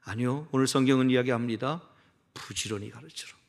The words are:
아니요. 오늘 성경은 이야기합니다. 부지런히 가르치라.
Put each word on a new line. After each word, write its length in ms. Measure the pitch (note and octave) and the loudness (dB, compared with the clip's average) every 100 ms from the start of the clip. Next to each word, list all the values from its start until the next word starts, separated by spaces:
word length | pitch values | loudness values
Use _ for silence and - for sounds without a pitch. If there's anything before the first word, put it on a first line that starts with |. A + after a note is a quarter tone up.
아니요. 440 | - G#2+ B2 C3+ D#3 | -10 -4 -2 -2 -2
오늘 160 | C3+ C3 | 2 2
성경은 420 | C#3 C3 C3+ C3 | 4 4 4 6
이야기합니다. 720 | B2+ B2 A#2+ A#2+ A2 C3 D#3+ - _ _ _ _ - | 4 2 0 0 -4 -4 -6 -10 _ _ _ _ -18
부지런히 560 | - - G#2 G#2+ G#2+ | -12 -8 -6 -6 -8
가르치라. 420 | A2 D#3 - - - | -14 -18 -16 -16 -20